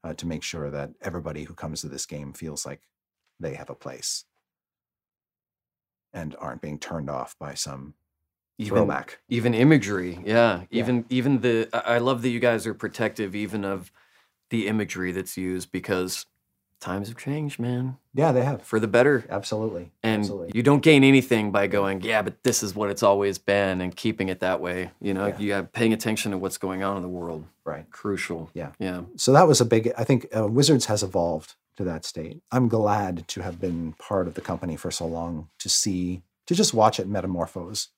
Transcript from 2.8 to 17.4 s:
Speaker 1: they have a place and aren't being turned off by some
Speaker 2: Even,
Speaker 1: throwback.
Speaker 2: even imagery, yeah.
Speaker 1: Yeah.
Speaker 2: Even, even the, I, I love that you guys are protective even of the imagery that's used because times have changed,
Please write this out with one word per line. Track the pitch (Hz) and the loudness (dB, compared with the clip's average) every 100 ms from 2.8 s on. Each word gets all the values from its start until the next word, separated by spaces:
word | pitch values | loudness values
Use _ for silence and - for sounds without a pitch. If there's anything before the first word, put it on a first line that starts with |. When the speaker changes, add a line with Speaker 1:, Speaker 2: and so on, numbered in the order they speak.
| _ _ _ _ _ _ | _ _ _ _ _ _
Speaker 1:
they | 82 76 | -10 -10
have | 69 | -14
a | - | -14
place | - 65 - - - _ _ _ _ _ _ _ _ _ _ _ _ _ _ _ _ _ _ | -14 -10 -8 -8 -10 _ _ _ _ _ _ _ _ _ _ _ _ _ _ _ _ _ _
and | 87 80 - | -10 -10 -10
aren't | - 62 | -12 -10
being | 76 73 | -10 -10
turned | - 82 69 | -8 -8 -6
off | 69 64 - | -6 -8 -10
by | 73 | -14
some | 69 - 69 69 - _ _ _ _ _ _ | -8 -8 -10 -16 -20 _ _ _ _ _ _
Speaker 2:
Even, | 107 - | 0 2
Speaker 1:
throwback. | 76 69 - - _ | 2 0 -6 -18 _
Speaker 2:
even | 120 113 | 0 2
imagery, | 113 131 156 98 101 90 87 90 | 6 8 8 4 -4 -4 -8 2
yeah. | 110 117 90 92 | 6 6 4 -2
Speaker 1:
Yeah. | 113 | -2
Speaker 2:
Even, | 117 123 117 | 0 0 0
even | 127 127 135 | 0 2 2
the, | 123 113 110 | 4 2 0
I, | 117 - 117 | -2 2 2
I | |
love | 120 127 | 2 0
that | 123 | 0
you | 120 | 2
guys | 120 113 113 | 2 2 -2
are | |
protective | 101 104 - 110 104 101 101 | -6 -8 -2 -4 -2 -6 -4
even | 104 107 98 | -4 -4 -4
of | 98 87 _ _ _ _ _ _ | -6 -8 _ _ _ _ _ _
the | 117 101 | -2 0
imagery | 107 101 92 92 | 0 -2 -4 -4
that's | 90 92 - | -4 -6 -6
used | 92 92 87 | -4 -4 -6
because | 92 90 95 92 - - _ _ _ _ _ | -8 -2 -2 -2 -6 -12 _ _ _ _ _
times | - 92 101 | -6 -6 -6
have | 117 | -10
changed, | - 147 | -6 -4